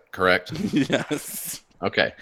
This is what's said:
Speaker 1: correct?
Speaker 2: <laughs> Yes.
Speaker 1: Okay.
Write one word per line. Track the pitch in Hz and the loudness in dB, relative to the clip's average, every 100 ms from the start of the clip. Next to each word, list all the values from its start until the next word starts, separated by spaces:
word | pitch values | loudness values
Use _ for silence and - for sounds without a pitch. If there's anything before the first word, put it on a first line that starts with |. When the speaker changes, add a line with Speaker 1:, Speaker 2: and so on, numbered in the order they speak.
| _ | _
Speaker 1:
correct? | - 92 90 - | 0 4 4 2
Speaker 2:
<laughs> | 160 104 | -6 -2
Yes. | 151 131 135 - 143 - - - - _ - | 0 2 0 -2 -6 -6 -10 -10 -12 _ -6
Speaker 1:
Okay. | 98 - 65 - | -2 2 0 -2